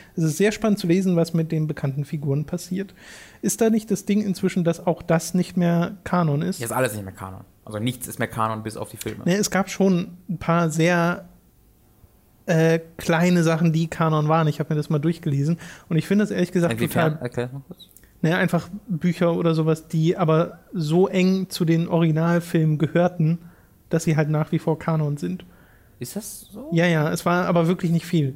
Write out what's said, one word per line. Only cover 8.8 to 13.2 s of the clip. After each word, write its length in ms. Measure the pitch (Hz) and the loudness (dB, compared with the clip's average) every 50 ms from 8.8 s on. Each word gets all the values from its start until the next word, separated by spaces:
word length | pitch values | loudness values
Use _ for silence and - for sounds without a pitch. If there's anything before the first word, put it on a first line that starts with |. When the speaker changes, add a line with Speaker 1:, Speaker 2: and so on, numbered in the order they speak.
| - - | -12 -12
Speaker 2:
die 80 | - 110 | -12 -10
Filme. 260 | - 110 107 104 - | -8 -8 -8 -4 -2
Speaker 1:
Nee, 100 | 165 180 | 0 0
es 160 | 208 214 - | 0 0 0
gab 180 | - 185 196 - | 0 -2 -2 -2
schon 480 | - - 190 196 190 170 175 - - - - - | -2 0 2 2 2 2 0 -4 -10 -16 -10 -8
ein 80 | 180 156 | -8 -6
paar 320 | - - 165 170 170 165 | -2 0 2 2 2 0
sehr, 560 | 151 160 160 170 180 175 170 170 175 - - - - - _ _ _ _ _ _ _ _ _ _ _ _ - - _ _ _ _ _ _ _ | 2 2 2 2 4 2 2 0 0 -4 -8 -14 -20 -20 _ _ _ _ _ _ _ _ _ _ _ _ -20 -20 _ _ _ _ _ _ _
äh, 340 | - 175 160 160 165 165 165 165 - - - | 0 2 4 4 4 4 2 0 -6 -12 -8
kleine 460 | - - 170 160 | -2 0 2 2